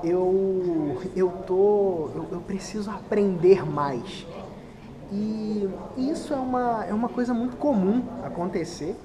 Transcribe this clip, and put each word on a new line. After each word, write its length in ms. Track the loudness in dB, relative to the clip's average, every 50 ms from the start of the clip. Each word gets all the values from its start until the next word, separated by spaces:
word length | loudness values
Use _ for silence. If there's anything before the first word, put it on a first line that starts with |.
| 0
Eu, 920 | 2 2 2 2 4 4 4 2 2 0 0 0 0 0 0 0 -2 -2 -4 -6 -6 0
eu 140 | 2 2 2 0 -4 -4
tô, 640 | 0 2 4 6 6 6 6 4 2 2 0 -4 -4 -6
eu, 100 | -6 -6 -6
eu 100 | -6 -8
preciso 480 | -6 -6 -6 -6 -6 -6 -8 -6 -6 -6
aprender 760 | -8 -10 -4 0 2 4 4 4 2 6 8 8 8 8 6
mais." 640 | -2 0 0 0 0 -2 -4 -6 -8 -12 -12 -12 -12 -12 -12 -12 -12 -14 -16 -16 -18 -18 -18 -16 -16 -16 -16 -12 -6
E 580 | -4 -2 -2 -2 -2 -2 -2 -2 0 0 0 -2 -2 -6 -10 -10 -4
isso 380 | -2 0 0 0 -2 -2 -4 -2
é 40 | -2
uma, 460 | -2 0 0 0 2 2 0 0 -2
é 80 | -2 -2
uma 160 | 0 0 -2
coisa 220 | 0 -2 0 0
muito 240 | 0 0 0 -2 -4 0
comum 440 | 0 2 4 4 4 4 4 2 2 -2 -6 -8 -8
acontecer 720 | -8 -6 -4 -4 -2 -2 -4 -4 -4 -6 -8 -6 -6 -6 -8